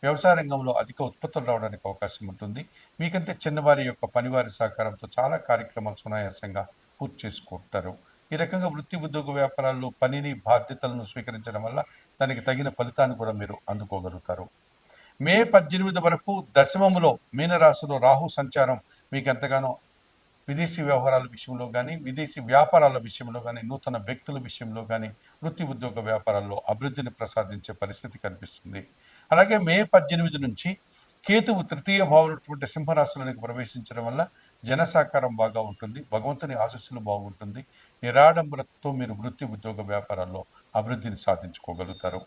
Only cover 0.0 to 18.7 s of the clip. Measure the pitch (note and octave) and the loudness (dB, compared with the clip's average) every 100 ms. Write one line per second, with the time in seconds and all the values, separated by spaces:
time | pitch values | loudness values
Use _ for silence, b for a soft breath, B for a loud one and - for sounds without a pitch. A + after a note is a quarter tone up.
0 | C#3 D3 F#3 E3+ D3 C#3 B2+ A#2 A2 - | 0 4 6 6 4 -4 -2 -2 -2 -4
1 | C3 - B2 - A#2+ A#2 G#2+ G2+ G2 G2 | -8 -6 -8 -6 -2 -2 -2 -8 -10 -8
2 | G2+ - G2 F#2 G#2 A2 D#3+ b b _ | -8 -8 -14 -12 -10 -12 -14 b b _
3 | E3+ F3+ E3 F3+ - D3+ D3 C#3+ B2+ A#2 | -4 -4 -6 -6 -4 0 4 4 2 -6
4 | A2+ - B2 C3 A#2 G#2 A2 - A2 G#2 | -4 -2 0 -2 -2 -4 -4 -2 -6 -6
5 | G#2+ - B2+ - - A#2 A2+ - G#2+ G2+ | -10 -2 -2 -2 0 -2 -2 -10 -10 -10
6 | - G#2+ G2+ F#2 G#2 G2 F#2 _ _ _ | -8 -6 -6 -8 -10 -8 -10 _ _ _
7 | C#3 - A2 F#2+ - F2+ - G2+ F2+ F2+ | -12 -10 -10 -10 -12 -16 -8 -8 -8 -14
8 | b b b D3+ E3 F#3 F3+ D3+ C#3+ F3+ | b b b -4 -2 -2 -4 -6 -10 -8
9 | D#3 D3 C#3+ C#3+ C#3 - C3 C3 B2+ - | -6 -8 -6 -2 -2 0 -2 -2 -6 -2
10 | B2+ C#3 C#3+ B2+ A2 A#2+ - C3 C3 A#2+ | -2 0 -6 -8 2 2 2 -6 -6 -6
11 | A2 - A#2 A2+ A2 G#2 A2 C3 - b | -10 -12 -10 -12 -8 -8 -6 -6 -6 b
12 | b _ C3+ B2+ A#2 C3 B2+ - A#2+ A#2+ | b _ -4 -2 -2 -2 -4 -4 -6 0
13 | C3 A#2 A2 G#2+ G2+ G#2 - G2+ G2+ G2 | 0 0 -6 -6 -8 -12 -10 -10 -6 -8
14 | F#2 F2+ - F2+ F#2 _ _ _ b b | -8 -12 -8 -8 -8 _ _ _ b b
15 | b _ C#3+ G3 A#3 G#3+ D#3 F3+ F#3+ F3+ | b _ 2 4 8 6 6 -2 0 2
16 | E3+ E3 - G3 D#3+ C#3 C#3 F#3 G3 F3+ | 2 2 -2 -6 2 6 6 6 4 6
17 | E3 A#2+ _ B2 D#3+ F3 D#3+ D3+ D3+ C#3 | 4 2 _ -2 2 8 8 8 0 4
18 | B2+ C#3 D#3+ - C#3+ - C3 | 6 6 4 -4 -4 2 2